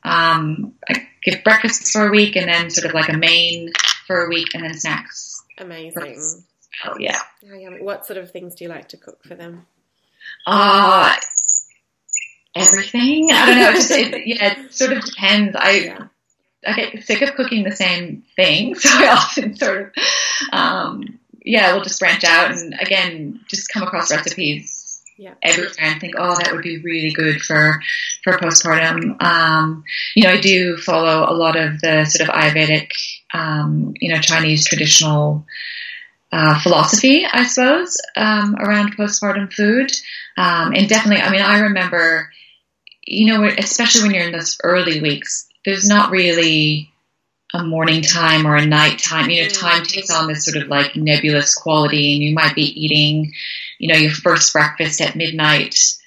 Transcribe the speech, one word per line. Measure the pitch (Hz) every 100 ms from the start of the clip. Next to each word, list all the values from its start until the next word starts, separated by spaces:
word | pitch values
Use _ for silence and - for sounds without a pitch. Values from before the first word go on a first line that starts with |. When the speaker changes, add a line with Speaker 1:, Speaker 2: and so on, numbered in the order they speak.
Speaker 1:
um, | 165 170 165 160 156 156 - - -
I | - - _
give | - 170
breakfasts | - 220 220 - -
for | 214 208
a |
week | 208 208 190
and | 175
then | 170 165
sort | 165 170
of, |
like, | 160 156
a | 156
main | 165 170 170 170 170 170 - - -
for | 180 170
a |
week | 170 165
and | 170
then | 160
snacks. | 160 160 156 - - - - _ -
Speaker 2:
Amazing. | 185 165 160 170 165 123 156 175 _ _ _ -
Speaker 1:
Oh, | - -
yeah. | 208 - - _ 202
Speaker 2:
How | 196
yummy. | 190 180
What | 196 196 -
sort | 190
of | 180
things | 185 175 170
do |
you | 170
like | 165 -
to | -
cook | - -
for | _
them? | 180 170 170 175 _ _ _ _ _ - - -
Speaker 1:
Uh, | 196 202 190 202 190 180 - - - - - - _ _ _ _ - - _ _
everything. | 165 185 196 - 240 247 302 320
I | - -
don't | 247
know. | -
It |
just, | 359 -
it, | 294 262 - -
Speaker 2:
<laughs> |
Speaker 1:
yeah, | 233 202 196
it | -
sort | - 262
of | 247
depends. | - - 196 208 208 180
I, | -
Speaker 2:
Yeah. | 202 - 190 - _ _ _ _ _ -
Speaker 1:
I | 226 226
get | 220
sick | - 208
of | 277
cooking | - 262 226
the | 185 185
same | 185 175 175 151 _ -
thing, | 185 156 233
<laughs> | -
so | 285
I | 262 277
often | 240 - - 220
sort | - 240 190
of, | 202 - - - - - 285
um, | - - 185 - - - - _ -
yeah, | - 220 190
we'll | 185
just | 190 -
branch | 185 -
out | 175 165 180
and, | - 160 -
again, | - 190 180 165 147 - _
just | 196 -
come | 214
across | 185 170 147
recipes | 151 151 - 156 147 147 - - - _ _
Speaker 2:
Yeah. | 190 180
Speaker 1:
everywhere | - 175 - -
and | 156 156
think, | 175 -
"Oh, | 180 175
that | 175
would | 165
be | 170 165
really | 165 165 156
good | 151 156 151
for, | - 156 156 156 - - - -
for | - 180
postpartum." | 170 165 170 160 165 165 165 -
Um, | - 160 160 160 160 160 - - - -
you |
know, | 185
I | 190
do | 196 190 180 165
follow | - 165 165 160 -
a | 165
lot | 165 160
of | 156 151
the | 165 156 151
sort | - 160
of |
Ayurvedic, | - 156 156 156 156 - - - - _
um, | 165 160 151 151 151 151 -
you | -
know, | 160
Chinese | 156 165 160 151 -
traditional, | 151 151 - 156 151 147 151 151 - - - - - - _ _
uh, | 147 156 151
philosophy, | 180 165 - 208 262 285 359
I | 247
suppose, | 247 - 254 311 359 - - -
um, | 214 214 208 208
around | 202 208 208 208
postpartum | 208 208 208 196 196
food. | - 208 233 269 - - - - -
Um, | 180 170 160
and | - 208
definitely, | 220 214 202
I | -
mean, | 190
I | 196 208
remember, | 208 196 180 175 165 160 156 - - _ _ _ - _ -
you | - 220
know, | 220
especially | 208 - - - 226 -
when | 208
you're | 190
in | 175
those | 165 165 -
early | - 180 175 156
weeks, | 151 147 - - - _ -
there's | 196 202
not | 208 202
really | 185 180 170 165 156 151 151 151 _ _ _ _ _ _
a | 175
morning | 170 160 160 160
time | 151 170 160 156 156
or |
a | 147 151
night | 151 151 -
time. | - 160 160
You | 170
know, | 156
Speaker 2:
Mm. | -
Speaker 1:
time | 175 165
takes | 160 175 -
on | 165 160
this | 151
sort | 156 151
of, | 143
like, | 143 139
nebulous | 156 151 147 156 147 139
quality, | - - 151 147 147 147 147
and |
you | 147
might | 156 156
be | 151 151 -
eating, | 151 151 151 156 156 - - - - -
you | 165
know, | 160
your | 151
first | 151 175 160 -
breakfast | 156 151 - 156 156
at | 156 151
midnight | 165 160 151 151 - - - -